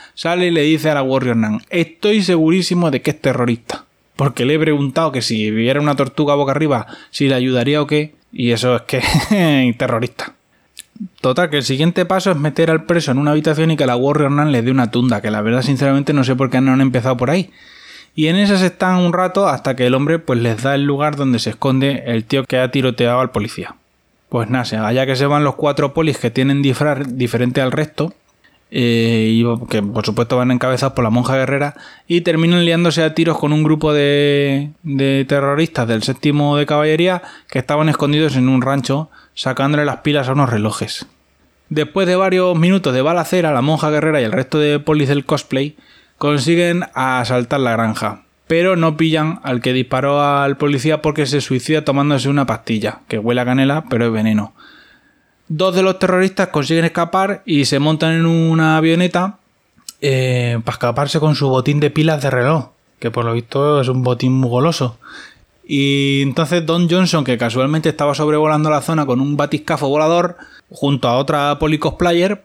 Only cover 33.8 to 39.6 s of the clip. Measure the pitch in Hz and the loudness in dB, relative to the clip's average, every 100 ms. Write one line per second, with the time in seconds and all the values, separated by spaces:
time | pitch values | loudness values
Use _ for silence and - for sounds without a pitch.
33.8 | 156 147 143 143 143 143 143 139 147 - | 2 2 2 2 2 2 0 -2 -4 -10
34.8 | 160 135 135 135 135 143 139 143 165 - | -4 0 2 0 0 0 0 0 -2 -2
35.8 | 117 113 131 127 151 147 143 147 147 147 | -2 -2 -2 -2 0 2 2 0 0 0
36.8 | 151 156 180 175 - - - 131 - 151 | 2 2 0 -2 -8 -20 -8 -6 -2 0
37.8 | 156 - 143 147 156 131 127 131 127 139 | 0 0 0 2 2 2 2 2 0 -2
38.8 | 135 139 160 - _ - 131 131 | -2 -4 -6 -14 _ -8 -4 -2